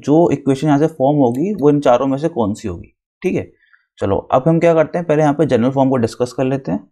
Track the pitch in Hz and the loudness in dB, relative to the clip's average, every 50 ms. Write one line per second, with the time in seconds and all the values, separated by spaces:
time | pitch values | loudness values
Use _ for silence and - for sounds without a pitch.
0 | - 135 147 160 170 - 139 139 - 135 135 135 151 156 143 143 156 160 160 - | 0 2 2 4 4 2 0 -2 -2 -2 -2 0 0 0 2 2 0 0 -2 0
1 | 127 139 151 147 139 120 120 131 165 202 214 180 135 147 147 147 143 139 120 120 | 0 0 2 2 2 0 0 -2 -4 -4 -2 0 2 2 2 2 2 2 2 2
2 | 139 135 135 135 151 160 165 120 113 104 110 - - 101 87 - - - _ _ | 2 -2 -2 -2 -4 -4 -4 -4 -4 -4 -4 -6 -8 -10 -10 -12 -14 -20 _ _
3 | _ _ _ - - 185 208 147 - - _ _ _ _ _ _ _ _ _ - | _ _ _ -8 -6 -4 -4 -4 -6 -8 _ _ _ _ _ _ _ _ _ -6
4 | 104 98 - - - - - 135 - 165 165 165 165 170 165 160 151 151 - 175 | -4 -2 -2 -2 -2 0 0 0 2 2 2 2 2 2 4 2 0 0 -2 -6
5 | 175 170 151 147 156 143 143 143 - - 131 110 117 131 135 139 135 131 135 123 | -2 -2 0 2 2 2 2 0 0 0 2 2 0 0 0 0 0 2 0 0
6 | 113 110 - - 123 123 - - 131 131 135 131 - 165 175 208 - _ | -2 -2 -2 -4 -6 -4 -4 -4 -2 -2 -2 -4 -6 -6 -8 -8 -8 _